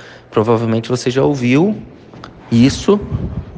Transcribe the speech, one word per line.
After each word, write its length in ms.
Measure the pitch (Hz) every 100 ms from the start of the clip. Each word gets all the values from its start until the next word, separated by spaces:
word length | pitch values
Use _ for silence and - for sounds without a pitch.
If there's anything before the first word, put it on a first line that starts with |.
| - - -
Provavelmente 580 | 113 110 113 117 113 113
você 220 | 127 131
já 140 | 127
ouviu 520 | 147 139 120 135 202 214 - - - - - - -
isso, 480 | 117 135 - - 208 - - - - -